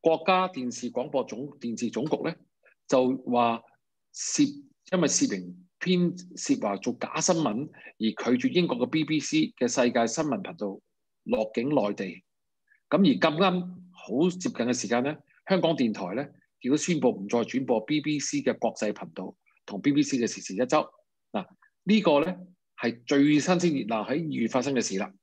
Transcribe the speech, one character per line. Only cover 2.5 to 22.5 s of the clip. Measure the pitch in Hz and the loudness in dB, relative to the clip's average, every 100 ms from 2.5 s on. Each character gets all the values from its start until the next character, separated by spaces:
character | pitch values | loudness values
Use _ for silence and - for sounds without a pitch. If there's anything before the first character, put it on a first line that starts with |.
| _ _ _ _ | _ _ _ _
就 | 135 127 131 - | 2 4 0 0
話 | 120 117 113 - _ _ _ _ | 2 2 2 -8 _ _ _ _
涉， | - - - 143 - - _ - | -12 -8 2 2 0 -18 _ -4
因 | 185 | 0
為 | 156 | 2
涉 | - 135 | 2 0
嫌 | 98 90 - _ _ | -2 -8 -14 _ _
編， | 175 180 175 - - - | 0 2 2 0 -12 -14
涉 | - 135 | -2 0
話 | 107 98 | 0 -2
做 | - | -4
假 | 117 - 151 | -4 -4 -2
新 | 156 170 | 0 2
聞 | 147 107 151 | 0 -2 -8
而 | - - _ 110 107 - 123 | -12 -20 _ -4 -2 0 2
拒 | 127 | 2
絕 | |
英 | 147 175 | 2 0
國 | 123 | 0
嘅 | 123 | 0
B | 160 | 0
B | 151 156 | 0 -2
C | 131 156 156 - | 0 0 0 0
嘅 | 120 | -2
世 | 120 123 | 2 2
界 | 117 117 | 2 0
新 | - | 0
聞 | 151 113 | -2 -2
頻 | 95 82 | -6 -8
道 | 104 95 _ _ _ _ | -8 -8 _ _ _ _
落 | - 113 110 | -4 -2 -2
境 | - 123 | -2 0
內 | 147 104 | 0 0
地。 | 101 95 85 _ _ _ _ _ _ _ | -2 -6 -8 _ _ _ _ _ _ _
咁 | 156 | 4
而 | |
咁 | 190 107 165 151 | 4 6 2 4
啱 | 196 180 175 - - | 2 2 -4 -12 -20
好 | - - 127 180 | -20 -6 2 2
接 | 175 127 | 2 -4
近 | - 120 | -2 -2
嘅 | |
時 | 123 98 | -2 0
間 | 120 | 0
呢， | 131 151 _ _ - | 0 -6 _ _ -2
香 | 190 | 2
港 | 160 151 | 2 2
電 | 120 | 0
台 | 98 92 104 | -2 -6 -6
呢， | 147 - _ _ | -8 -12 _ _
亦 | 123 | -2
都 | 151 | 0
宣 | - 160 | 0 2
布 | 127 | 2
唔 | 101 98 | 0 -2
再 | 120 | -2
轉 | 110 127 | 0 -4
播 | 131 113 | 0 -2
B | - 151 | 0 -2
B | 143 147 | -2 -4
C | 135 147 | -4 -2
嘅 | 135 - | -2 0
國 | 117 | -2
際 | - 107 | -2 -4
頻 | 104 92 | -4 -10
道 | 82 92 - _ _ - | -12 -12 -14 _ _ -12
同 | 101 | -2
B | 117 | 0
B | 143 | 2
C | 143 135 | 0 0
嘅 | 113 | -2
時 | - | -4
事 | - | -10
一 | 95 123 | -4 0
周。 | 151 - _ _ _ _ | 0 -2 _ _ _ _
嗱， | 214 180 _ _ _ | -8 -8 _ _ _
呢 | - 214 | 2 4
個 | 175 147 | 6 4
呢， | 165 185 - | 2 -4 -12